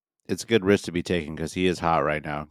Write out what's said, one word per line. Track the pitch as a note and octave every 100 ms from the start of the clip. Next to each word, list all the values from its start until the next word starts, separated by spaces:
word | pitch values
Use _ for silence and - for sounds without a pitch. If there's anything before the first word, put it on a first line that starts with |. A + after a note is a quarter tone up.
| _ _ -
it's | F#2+
a | -
good | A2+
risk | F#2 G2+ -
to |
be | E2+
taken | - F2 D2+ D#2
'cause | D#2+
he | F#2 F#2
is | D#2+
hot | E2+ D#2+ D2
right | D2+
now. | D2+ D2 D2+